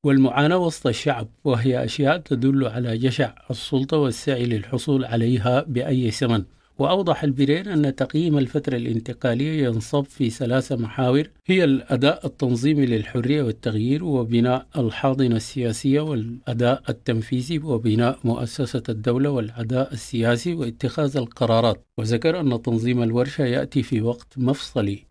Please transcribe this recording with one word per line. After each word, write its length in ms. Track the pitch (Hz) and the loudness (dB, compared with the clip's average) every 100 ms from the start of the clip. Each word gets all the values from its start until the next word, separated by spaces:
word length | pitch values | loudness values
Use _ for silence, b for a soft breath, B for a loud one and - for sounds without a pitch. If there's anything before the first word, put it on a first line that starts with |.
| 147 | 4
والمعاناة 520 | 135 131 131 151 180 | 6 6 4 4 4
وسط 300 | 175 - 131 | 0 0 -2
الشعب، 400 | 113 147 120 107 _ | 0 -2 -2 -6 _
وهي 400 | 147 117 127 123 | -2 2 2 0
أشياء 340 | 120 - 139 170 | -2 0 0 0
تدل 500 | - 127 131 139 123 | -2 0 2 2 0
على 300 | 113 120 113 | -2 -4 0
جشع 360 | 127 120 120 - - | 0 0 -4 -4 -10
السلطة 480 | 117 - 135 135 156 | -8 -2 -2 0 0
والسعي 480 | 139 113 - 131 120 | 0 -2 -2 -2 0
للحصول 600 | 110 98 127 - 139 123 | -2 -2 -4 0 0 2
عليها 600 | 117 113 123 123 127 151 | 0 2 2 2 2 0
بأي 440 | 120 135 127 120 | -4 0 0 0
ثمن. 320 | - 139 113 92 b b - | 0 0 0 -2 b b -2
وأوضح 440 | 143 185 175 156 | 0 2 0 0
البرين 440 | 151 131 139 160 190 | 0 2 2 2 0
أن 280 | 165 147 135 | 0 0 0
تقييم 420 | - 151 170 147 | -2 0 2 2
الفترة 400 | 123 151 143 127 | 2 -2 -2 -4
الانتقالية 840 | 120 113 113 117 127 117 147 156 | -2 -4 -4 -4 -2 0 -2 0
ينصب 420 | 131 113 - 143 139 | 0 -2 -2 -2 -2
في 240 | - 123 | -2 -4
ثلاث 420 | 113 120 131 127 | -2 0 0 0
محاور، 580 | 123 110 - 127 135 160 _ - | -4 -4 0 2 2 0 _ 0
هي 180 | 185 | 2
الأداء 600 | 160 135 - 127 139 175 - | 4 2 0 2 2 0 -6
التنظيمي 600 | - 131 120 139 147 131 | -4 -2 0 2 2 2
للحرية 580 | 113 107 123 117 151 | 0 -2 -2 0 0
والتغيير 600 | 123 110 120 107 117 147 | 0 -2 -4 -2 0 -2
وبناء 600 | 175 135 113 120 120 127 - - | 0 -2 2 2 2 0 -2 -2
الحاضنة 580 | 117 - 139 135 127 113 | -2 0 -2 2 2 0
السياسية، 640 | - 131 120 113 135 139 | -2 -4 -4 -2 0 0
والأداء 840 | 156 135 113 117 - 117 123 131 - | 0 -4 -6 -8 -6 0 2 2 -2
التنفيذي 720 | 113 - 113 110 127 123 160 | -6 -2 -2 -2 -4 -2 -4
وبناء 600 | 156 117 113 110 120 131 | -2 -2 2 2 2 0
مؤسسة 600 | 117 117 120 - 131 127 120 | -2 -2 -4 -4 -4 -4 -6
الدولة 400 | 107 113 123 143 | -4 0 2 0
والأداء 640 | 135 107 117 113 127 135 | 0 -4 -6 -2 -2 -2
السياسي 600 | 123 - 113 117 120 180 | -6 -6 0 2 2 -2
واتخاذ 640 | 170 120 117 127 - 143 139 | -4 -6 -4 -4 -2 -2 -2
القرارات. 680 | 120 - 117 113 117 101 _ - | -6 -2 2 4 2 0 _ -6
وذكر 420 | 110 117 160 180 | -2 0 0 2
أن 220 | 143 117 | 0 0
تنظيم 420 | 120 113 117 123 | 0 0 0 0
الورشة 420 | 117 120 135 147 131 | 0 0 -2 0 0
يأتي 380 | 127 139 139 | 0 0 -2
في 180 | 113 117 | 0 0
وقت 320 | 113 120 - 131 | 0 -4 -10 -2
مفصلي 640 | 123 143 - 131 101 101 _ | 0 0 -4 -2 -2 -4 _